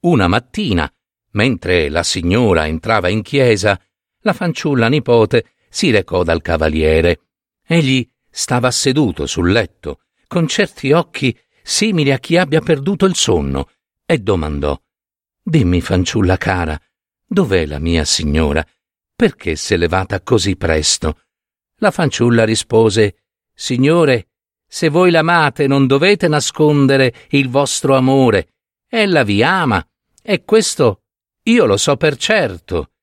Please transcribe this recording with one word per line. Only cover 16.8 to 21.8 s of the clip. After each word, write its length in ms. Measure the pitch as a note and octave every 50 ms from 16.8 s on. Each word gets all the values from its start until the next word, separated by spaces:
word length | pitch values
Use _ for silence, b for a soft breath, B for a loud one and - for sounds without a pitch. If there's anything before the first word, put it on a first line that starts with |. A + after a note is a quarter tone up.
| _ _ _ _ _ _ _ _ _
dov'è 400 | _ - G3+ F3+ A#2 G2 F2+ D#2+
la 140 | C#2+ D2 C#2+
mia 260 | D2+ E2 E2 D#2+ D2+
signora? 600 | - - - D#2 D2+ D2 D#2 D#2+ D2 C#2+ D#2+ D#2 _ _ _ _ _ _ _ _ _ _
Perché 400 | _ A#3 F#3 - _ - - D#2+
s'è 220 | D#2 - - G2+
levata 440 | E2+ E2+ E2 E2+ F#2 F#2 - - F#2
così 340 | _ - B2 G#2+ E2+ G2+ F2+
presto?" 680 | - - E2+ D#2+ D#2 D#2 - - - - D#2 D2+ _ _ _ _ _ _ _ _ _ _ _ _
La 140 | _